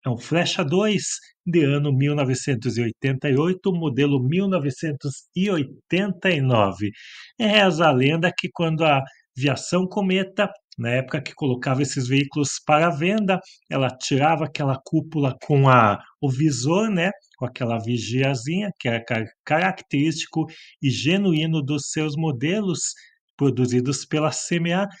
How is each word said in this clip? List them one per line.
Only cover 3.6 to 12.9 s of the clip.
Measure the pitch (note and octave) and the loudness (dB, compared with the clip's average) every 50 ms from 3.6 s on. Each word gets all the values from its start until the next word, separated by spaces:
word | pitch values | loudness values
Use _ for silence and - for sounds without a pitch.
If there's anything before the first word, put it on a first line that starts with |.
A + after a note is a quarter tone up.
| - G3+ | -2 -2
modelo | F3 E3+ D#3+ D3 A#2 B2+ D3 D3 C#3+ C3 | -2 -2 -2 -2 0 0 0 2 2 0
mil | B2 C3 D#3+ F#3 G3+ | 0 0 0 0 0
novecentos | G3 F#3 E3 C#3+ C#3+ B2 - - D#3+ C#3+ - - C#3 C3 - - _ _ | 0 0 0 -2 -4 -6 -4 -6 -6 -6 -6 -8 -8 -8 -10 -16 _ _
e | F3 F#3+ G#3 | -2 0 0
oitenta | F#3 D#3+ C3 - - - _ _ - F3+ G3+ G3+ F3+ - - F#3+ | 0 -2 -2 -4 -8 -20 _ _ -2 -2 -2 -2 -6 -2 0 0
e | F3 C#3+ | 0 2
nove. | C3+ B2+ B2 A2 G2+ F#2+ F2+ F#2 G#2 G2+ - - - - - - - - _ - | 2 4 4 4 4 2 0 -4 -6 -6 -6 -10 -20 -20 -20 -20 -20 -20 _ -2
Reza | A3+ G#3 G#3 G#3+ G3+ F#3+ D#3+ D#3 E3+ | 0 2 4 4 4 4 4 4 4
a | D#3 | 4
lenda | C3+ B2 C3 C#3 D#3+ E3 E3+ E3+ - | 4 4 4 2 2 2 0 0 -2
que | - - - | -2 -8 -8
quando | - - E3+ D#3+ D#3+ D3+ E3 | -4 -2 -2 -2 0 2 4
a | D#3 C#3+ C3+ C3+ - - _ _ _ _ | 4 4 2 0 -4 -14 _ _ _ _
aviação | B2+ C3+ C#3+ B2+ - - - E3+ F3+ F#3 | -2 0 0 0 0 -2 -2 0 0 0
Cometa, | F#3 - G#3 G3+ F#3 F#3 G3 F#3+ F#3+ - - G#3 G3+ - - _ _ - | 0 -2 -2 0 0 0 0 -2 -4 -2 -2 -2 -2 -4 -14 _ _ -12
na | - A#2 A#2+ | -6 -4 0
época | B2 C3 C3 - - D3 | 0 -2 -2 -2 -6 -6
que | C#3+ - - | -6 -8 -8
colocava | - D3+ C3+ B2 B2 - C#3+ C3 C3+ | -4 -2 -2 -2 0 0 -2 0 0
esses | D3 C#3 - C#3 B2+ | 0 -2 -2 -4 -2
veículos | B2 C3+ C#3 C#3+ C#3 - D3+ C#3+ - - - - | 0 2 0 0 0 -2 -2 -2 -2 -4 -6 0
para | - D3+ D3+ E3 F3 | 2 4 4 4 2